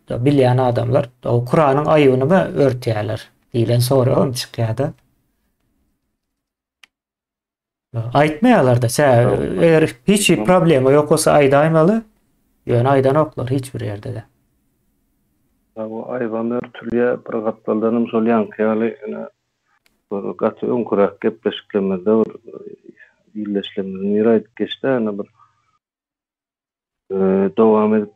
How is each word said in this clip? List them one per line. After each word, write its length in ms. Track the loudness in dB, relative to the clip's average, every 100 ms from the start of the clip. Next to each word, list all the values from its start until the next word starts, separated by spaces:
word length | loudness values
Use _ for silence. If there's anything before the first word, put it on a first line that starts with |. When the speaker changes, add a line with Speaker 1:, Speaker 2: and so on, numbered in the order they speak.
| -12
Speaker 1:
da 100 | -4
bilýän 340 | 0 2 2 2
adamlar, 500 | 0 0 0 -2 -2 _
da 80 | -2
o 140 | -2
Kur'anyň 420 | 0 2 2 2 2
aýbyny 320 | 4 4 4 2
mı 140 | 2 0 0 0
örtýärler? 540 | 0 -4 -4 -4 -8 -12 _ _
Diýilen 260 | -2 0 0
sora 360 | 2 2 2 2
on 160 | 0
çykýar 420 | -4 -10 -6 -4 -4
da. 140 | -6 -8 _ _ _ _ _ _ _ _ _ _ _ _ _ _ _ _ _ _ _ _ _ _ _ _ _ _ _ _ _
Aýtmaýarlar 880 | -10 -4 0 0 2 2 4 4 2
da, 60 | 0
sä, 180 | 0 4 4
Speaker 2:
Tamam. 400 | 4 0 -2 2
Speaker 1:
eger 260 | 4 4 2 -2 0
hiç 180 | 2 2
Speaker 2:
Tamam. 200 | 0 4
Speaker 1:
problema 440 | 2 4 4 4
ýok 200 | 4 4
bolsa 260 | 2 2 4
aýdaýmaly, 600 | 4 4 4 4 2 2 -4 _ _ _ _ _ -4
ýöne 220 | 0 2
aýdan 280 | 2 2 2
oklar 340 | 0 -4 -4
hiç 240 | -4 -6
bir 60 | -10
ýerde 340 | -10 -10 -12
de. 80 | -14 -16 _ _ _ _ _ _ _ _ _ _ _ _ _ _ -14
Speaker 2:
Ya, 80 | -12
bu 120 | -12 -10
aýban 420 | -8 -6 -6 -4 -6
örtülýä 600 | -8 -14 -6 -2 -2 -4
bir 140 | -6 -6
gatbaldanam 640 | -6 -8 -6 -2 -2 -2 -2
sol 160 | -2
ýanky 400 | 0 0 -2 -4
ýaly, 240 | -2 -2 -4 -6
ene, 220 | -14 -12 -14 _ _ _ _ _ _ _ -12
bir 200 | -10 -10 -4
gaty 260 | -4 -4 -6
öňkürek 540 | -4 -4 0 -2 -2
gepleşiklemede 920 | -6 -4 -8 -8 -6 -4 -2 -4 0 0
bir, 120 | 0 -6 -20
e, 40 | -20 -20 -20 _ -20 _ _ _ -12
ýylleşlemede 800 | -6 -6 -6 -10 -10 -6 -4
bir 120 | 0 2
aýdyp 240 | 2 -2 -10
geçdi, 300 | -10 -6 -4
ene, 260 | -2 -4 -8
bir, 100 | -12 _ _ _ _ _ _ _ _ _ _ _ _ _ _ _ _ _ -8
e, 40 | -2 0 0 0 2
dowam 380 | 2 4 2
edip 200 | 0 -2